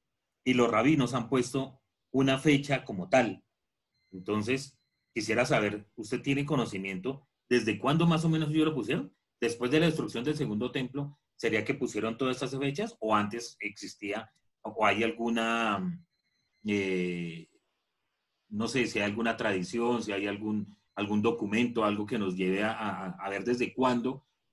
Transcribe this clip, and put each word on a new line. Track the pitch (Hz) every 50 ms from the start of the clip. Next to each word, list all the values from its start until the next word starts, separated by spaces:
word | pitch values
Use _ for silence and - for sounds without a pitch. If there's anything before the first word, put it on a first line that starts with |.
| _ _ _ _ _ _ _ _ _
y | 127 127
los | 123 120 117
rabinos | 113 107 113 139 156 147 127 117 123
han | 127 113 -
puesto | 139 127 123 - - 135 131 127 - _ _ _ _ _ _ _ -
una | 131 135 135 135 135
fecha | 139 156 147 139 - - 139 127 -
como | - 104 92 92 -
tal, | - 131 120 107 95 - _ _ _ _ _ _ _ _ _ _ _ _ _ _ -
entonces | 95 90 104 104 107 104 110 131 135 139 - _ _ _ _ _ _ _ _ _
quisiera | 117 104 104 110 113 120
saber, | - - 117 107 104 101 104 104 _ _
¿usted | - 110 110 - 120 -
tiene | 139 139 139 143
conocimiento | 143 160 135 117 110 - 95 95 98 98 92 92 123 135 - _ _ _ _ _ _
desde | 120 123 107 - 107 -
cuándo | - 131 143 165 170
más | 170 165 156 165
o | 165
menos | 160 156 156 147
ellos | 151 156 156
lo | 156 139
pusieron? | 139 - - 139 202 285 - _ _ _ _ _ _
Después | - 113 - - 120 123
de | 135 156
la | 165
destrucción | 170 156 156 127 101 - 117 120
del | 147 151
segundo | 151 151 110 104 104 120 123
templo, | - 139 131 123 - 143 143 143 - _ _ _ _
¿sería | _ - 113 107 107 104
que | - 139
pusieron | - 131 117 - 107 104 113 113
todas | - 135 131 127 123
estas | 139 123 127 135
fechas | 139 139 139 143 208 233 - _
o | - 110 107
antes | 107 104 104 104 120 117 - - _
existía | 107 104 104 - - 95 - _ - 101 101 107 110 - _ _ _ _ _ _ _
o | 113 107 113 107
hay | 104 98 104 113
alguna, | 117 - - 117 117 117 117 113 113 113 117 113 110 104 98 - 180 175 175 - _ _ _ _ _ _ _ _ _ _ _ _
eh, | - 104 101 - 95 92 92 90 90 87 87 85 85 82 82 85 _ _ _ _ _ _ _ _ _ _ _ _ _ _ _ _ _ _ _ _ _
no | 107 104 113 117
sé, | 117 131 120
si | 104 - 110
hay | 101
alguna | 104 101 113 113 131 -
tradición, | - 117 110 101 92 90 85 - 117 117 120 123 117 101
si | 107 101
hay | 98 101
algún, | 104 101 101 107 107 107 107 95 - - _ _ _ _
algún | - 104 101 104 104 104
documento, | 117 117 - 110 101 104 113 123 120 117 117 110
algo | 104 104 104 104
que | 104 131 113
nos | 104 95 90
lleve | 92 92 92 95 98 104
a, | 110 110
a, | 110 110 104 95 92 95 95 90
a | - 95 98
ver | 98 98 98
desde | 117 123 120 123 - -
cuándo | 120 127 127 123 120 113 131 139 - _ _ _ _ _ _